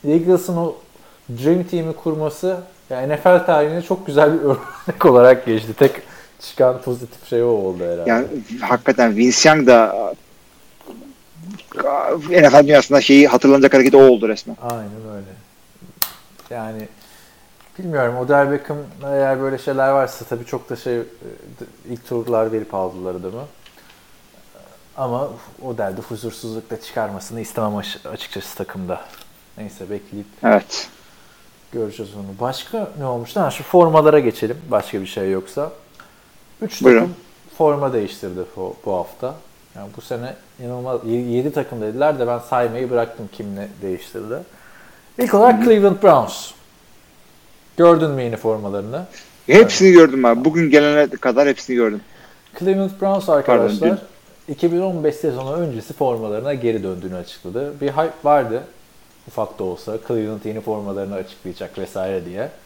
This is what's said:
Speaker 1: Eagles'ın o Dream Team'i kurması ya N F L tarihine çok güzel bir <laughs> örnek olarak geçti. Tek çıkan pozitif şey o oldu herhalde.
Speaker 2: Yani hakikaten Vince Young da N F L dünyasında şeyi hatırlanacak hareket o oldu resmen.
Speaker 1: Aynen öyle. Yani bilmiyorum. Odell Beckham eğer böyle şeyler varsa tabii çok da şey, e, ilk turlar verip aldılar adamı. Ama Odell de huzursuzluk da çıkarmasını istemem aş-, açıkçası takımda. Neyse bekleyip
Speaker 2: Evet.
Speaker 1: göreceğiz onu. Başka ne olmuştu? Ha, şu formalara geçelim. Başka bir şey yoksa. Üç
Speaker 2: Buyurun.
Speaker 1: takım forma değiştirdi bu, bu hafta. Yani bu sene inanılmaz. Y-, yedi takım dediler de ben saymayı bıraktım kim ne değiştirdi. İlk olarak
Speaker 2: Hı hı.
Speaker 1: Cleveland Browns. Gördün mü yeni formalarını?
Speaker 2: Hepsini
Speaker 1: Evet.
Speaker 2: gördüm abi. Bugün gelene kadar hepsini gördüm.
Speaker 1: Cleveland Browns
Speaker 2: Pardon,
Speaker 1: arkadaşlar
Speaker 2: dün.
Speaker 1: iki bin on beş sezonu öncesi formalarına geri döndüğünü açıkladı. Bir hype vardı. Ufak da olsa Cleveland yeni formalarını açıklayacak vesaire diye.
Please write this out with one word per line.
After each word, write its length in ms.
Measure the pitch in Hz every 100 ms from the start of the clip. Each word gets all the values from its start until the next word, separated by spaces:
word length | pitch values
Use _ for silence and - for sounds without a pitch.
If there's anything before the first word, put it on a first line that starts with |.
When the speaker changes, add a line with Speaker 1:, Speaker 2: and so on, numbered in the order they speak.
| 147
Speaker 1:
Eagles'ın 440 | 160 170 180 180 170
o 180 | 170 - _ _ - _ -
Dream 360 | 120 139 175
Team'i 280 | 180 175 160
kurması 640 | - 165 156 151 151 180 180 180 _ _
ya 100 | 127
N 160 | 135 151
F 140 | 180
L 160 | 180 175
tarihine 360 | 156 151 170
çok 240 | 170 185 -
güzel 260 | 143 151
bir 40 | 160
<laughs> 60 |
örnek 640 | 143 135 - - - - 160
olarak 400 | 123 123 127 120
geçti. 280 | 110 110 107
Tek 140 | 139 - - - - _
çıkan 420 | - - 127 127
pozitif 460 | - 123 120 - -
şey 140 | 117
o 40 | 120
oldu 380 | 110 95 90
herhalde. 260 | 87 87 85
Speaker 2:
Yani 160 | 113 135 139 107 -
hakikaten 560 | - 123 - 127 120 104
Vince 320 | 123 120 156
Young 180 | 156 127
da 480 | 120 110 98 101 - _ _ _ _ _ _ - 233 277 262 _ 160 170 202 - - - - - 165 151
N 200 | 175 147
F 80 | 151
L 80 | 143
dünyasında 340 | 143 - 143
şeyi 280 | 127 139 143
hatırlanacak 460 | 123 139 139 135
hareket 200 | 135 131
o 40 | 135
oldu 300 | 135 120 110
resmen. 280 | 104 - 110
Speaker 1:
Aynen 520 | 120 117 104 107 110
öyle. 120 | 104 95 92 _ _ _ _ - - - - _ - -
Yani 380 | 120 110 110 104 - - - _ _ _ _ _ -
bilmiyorum. 380 | 185 147 123 123
Odell 340 | 127 143 139
Beckham 280 | 143 - 147 143 -
eğer 360 | 139 139 135 131
böyle 180 | 135 135
şeyler 300 | 147 135 135
varsa 360 | 139 120 -
tabii 200 | 113 117
çok 260 | 120 135 -
da 60 | 117
şey, 220 | 131 120
e, 60 | 113 - 117 - - - 117 _ -
ilk 180 | 120 -
turlar 440 | 120 117 113 113
verip 220 | 110 107
aldılar 400 | 98 92 90 92
adamı. 280 | 90 92 113 143 _ - _ _ _ _ - _ _ _ - - - _ -
Ama 320 | 131 123 143 117 - -
Odell 340 | 131 117 101 95
de 40 |
huzursuzluk 680 | - 110 117 - 117 110 110
da 100 | 110
çıkarmasını 600 | - 127 107 98 - 113
istemem 360 | 107 - 107 104
aş-, 300 | 92 - -
açıkçası 500 | - - 98 - -
takımda. 440 | 95 98 90 87 - - - _ _ -
Neyse 320 | 104 - 95
bekleyip 360 | 101 - 104 101 -
Speaker 2:
Evet. 440 | 117 104 - - - - _ _ _ _ _ _ _
Speaker 1:
göreceğiz 400 | 123 107 104 101
onu. 260 | 104 98 98
Başka 500 | 120 127 - 226 202 156
ne 80 | 135
olmuştu? 340 | 120 117 208
Ha, 100 | 156
şu 120 | -
formalara 560 | 139 180 170 156 151 147
geçelim. 380 | 123 - 110 127 -
Başka 300 | 107 - 104
bir 60 | 95
şey 240 | - 95
yoksa. 420 | 95 92 - 156 - _ _ - _ _ _ _ _
Üç 200 | 220 -
Speaker 2:
Buyurun. 180 | 127 117
Speaker 1:
takım 160 | 147 175 - _ _ -
forma 340 | 156 143 139
değiştirdi 480 | 123 101 - 98 90 90 -
bu, 200 | 92 - 104
bu 60 |
hafta. 420 | 92 87 - 127 156 - _ _ 110
Yani 120 | 101 107
bu 40 |
sene 340 | - 120 123 - _ -
inanılmaz. 400 | 120 123 127 120 113
Y-, 140 | 120
yedi 320 | 123 120 143
takım 280 | 143 131 117
dediler 380 | 107 120 151 143
de 80 | 120
ben 120 | 120
saymayı 520 | - 127 120 117 127
bıraktım 380 | 120 113 - 107
kim 240 | - 104 98
ne 120 | 101 -
değiştirdi. 520 | 98 90 - 101 104 139 180 - - - - _ _ -
İlk 160 | 240
olarak 220 | 202 240 226
Speaker 2:
Hı 40 |
hı. 40 |
Speaker 1:
Cleveland 380 | 240 214 202 190
Browns. 480 | 196 143 110 - - - _ _ _ _ _ _ _ _ _ _ _ -
Gördün 340 | 170 165 156
mü 120 | 135
yeni 140 | 120 113
formalarını? 720 | 113 110 104 101 104 139 185 - - _ -
Speaker 2:
Hepsini 420 | 170 226 - 190
Speaker 1:
Evet. 100 | 175
Speaker 2:
gördüm 260 | 160 135
abi. 200 | 120 117
Bugün 260 | 147 160 160
gelene 380 | 147 147 151 147
kadar 400 | - 127 120 143
hepsini 280 | 131 - 123
gördüm. 240 | 110 104 - - - _ _ -
Speaker 1:
Cleveland 320 | 180 190 190
Browns 360 | - 196 196 196
Speaker 2:
Pardon, 120 | 147
Speaker 1:
arkadaşlar 520 | - 117 110 107 -
Speaker 2:
dün. 80 | - - _ _ _ -
Speaker 1:
iki 240 | 143 170
bin 80 | 170
on 240 | 190 175
beş 100 | 151
sezonu 380 | 151 156 127 131
öncesi 400 | 160 165 117 -
formalarına 600 | - 127 117 110 107 135
geri 280 | 139 120 110
döndüğünü 340 | 98 90 92 90
açıkladı. 640 | 87 - 90 107 143 143
Bir 80 | 139
hype 360 | 143 165 -
vardı. 380 | 147 147 117 117 - - _ _ _ _ -
Ufak 300 | - 107 -
da 60 |
olsa 340 | 95 87 - 110 -
Cleveland 360 | 120 107 107
yeni 160 | 107 107
formalarını 540 | 107 107 101 98 98
açıklayacak 640 | 101 95 - 92 85 90 -
vesaire 460 | 92 98 95 95
diye. 240 | 87 92 139 -